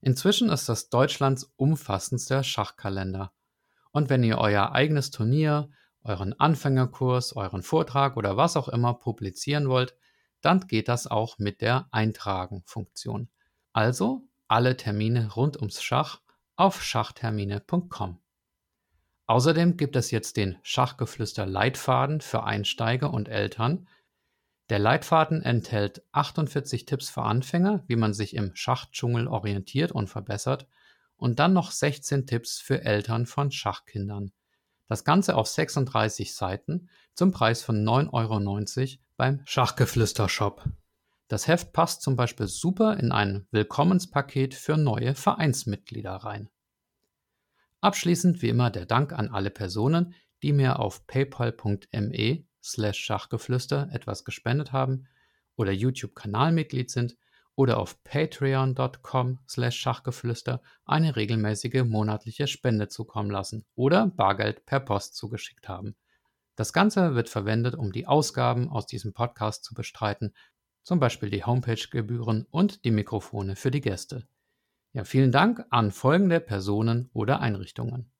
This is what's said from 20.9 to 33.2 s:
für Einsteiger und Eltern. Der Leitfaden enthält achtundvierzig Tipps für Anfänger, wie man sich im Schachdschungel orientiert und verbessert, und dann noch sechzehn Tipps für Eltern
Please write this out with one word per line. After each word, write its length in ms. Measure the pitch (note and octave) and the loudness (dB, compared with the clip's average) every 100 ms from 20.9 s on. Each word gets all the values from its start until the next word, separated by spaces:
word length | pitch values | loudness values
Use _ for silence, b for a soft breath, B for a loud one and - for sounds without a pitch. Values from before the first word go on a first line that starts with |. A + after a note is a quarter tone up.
| - A#2 - G#2+ - G2 F#2+ A#2 C3 - B2+ C3+ D3+ | -2 -8 -4 -6 -4 -4 0 0 0 0 2 2 -2
für 220 | - - | -2 -4
Einsteiger 720 | G#2+ G#2+ G2+ - A#2 B2 C#3+ | -2 -2 -2 -2 0 0 0
und 140 | A2+ G#2 | -2 -2
Eltern. 580 | G#2+ G2+ - A2+ F3+ b b b b b b b b _ | -2 -2 0 0 0 b b b b b b b b _
Der 120 | G2+ | 2
Leitfaden 640 | G#2 D3 - E3 D#3 D#3 | 4 2 4 2 4 0
enthält 600 | - A#2+ - G#2+ G2+ - _ | 0 0 0 -2 -2 -6 _
achtundvierzig 760 | C#3+ C#3+ - D3 C#3+ C3+ A#2+ - | 0 0 -2 -2 -2 -4 -6 -4
Tipps 220 | C3+ - | -6 -4
für 140 | - | -4
Anfänger, 640 | A2 A#2 C3 E3+ F#3 G#3 - | 0 0 0 2 2 0 0
wie 80 | |
man 180 | A#2 A2 | 0 2
sich 220 | G2+ G#2 | 0 -4
im 220 | - G2 - | -2 -4 -4
Schachdschungel 720 | - B2 - - B2 A#2+ A#2+ | -2 -2 -4 -6 -2 0 0
orientiert 640 | A2 G#2+ G2+ F#2+ C3 E3+ | -2 -2 -4 -4 -2 -2
und 160 | E3+ G2 | -2 -4
verbessert, 580 | A2 G2 G#2 - C#3 - b b b b b | -6 -6 -4 -2 -4 -6 b b b b b
und 220 | B2 A#2 | -2 2
dann 140 | E3 | 4
noch 180 | F#3+ E3+ | 4 2
sechzehn 560 | - D3 C#3+ - C#3 C3 | -2 -2 -2 -2 -2 0
Tipps 320 | A#2 - - | -4 -4 -12
für 240 | - C3+ | -2 -2
Eltern 440 | - G#2 G#2 A2+ | 0 0 0 -2